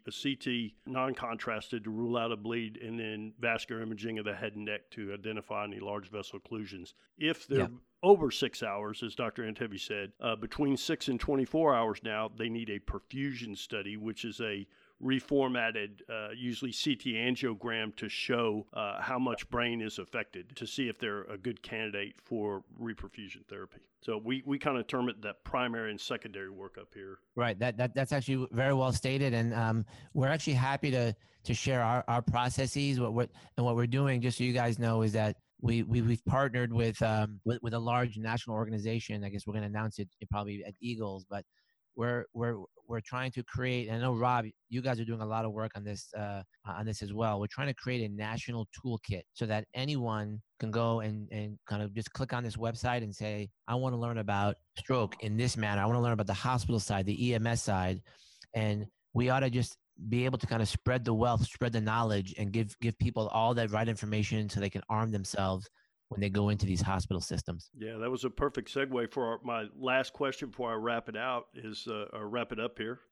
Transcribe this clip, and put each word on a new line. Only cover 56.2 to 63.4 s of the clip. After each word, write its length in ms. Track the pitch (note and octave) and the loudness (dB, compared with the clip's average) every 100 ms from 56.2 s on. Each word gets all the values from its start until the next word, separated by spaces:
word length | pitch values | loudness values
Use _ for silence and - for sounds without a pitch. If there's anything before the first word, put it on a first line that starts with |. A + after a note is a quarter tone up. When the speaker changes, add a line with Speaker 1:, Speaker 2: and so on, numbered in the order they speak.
| G2+ | 2
Speaker 2:
the 80 | |
hospital 460 | G2 B2+ B2+ - A#2 | 0 2 2 2 2
side, 260 | - G2+ F#2+ | 2 2 2
the 220 | G#2 B2 | 2 2
E 60 | |
M 120 | A#2 A2+ | 4 4
S 160 | A#2 | 2
side." 380 | - G2 F#2 F#2+ - - - - - | 2 2 2 0 -6 -20 -20 -20 -8
And 320 | A2+ G#2+ G#2 G#2 _ _ | -2 0 0 -4 _ _
we 160 | A#2+ B2 | 2 4
ought 100 | C3 | 4
to 100 | C3+ | 4
just 260 | A#2+ A#2 - _ - G#2 | 2 0 -2 _ -10 0
be 160 | A#2+ | 2
able 140 | B2+ C3 | 4 2
to 80 | - | 0
kind 160 | A#2 | 2
of 60 | G#2+ | 2
spread 360 | - - B2+ | 2 2 2
the 100 | A#2+ | 4
wealth, 300 | A2+ A#2+ A#2 A2+ | 4 6 4 2
spread 260 | - B2 | 0 0
the 80 | A2+ | 2
knowledge, 540 | G#2+ A2+ A2+ G#2 F#2+ F2+ | 2 4 4 2 0 -2
and 120 | G#2 | -2
give, 260 | A2 G#2+ - | 0 0 0
give 180 | A#2 G#2 | -2 0
people 300 | A2 A2+ G#2+ | 0 2 0
all 260 | A2 | 4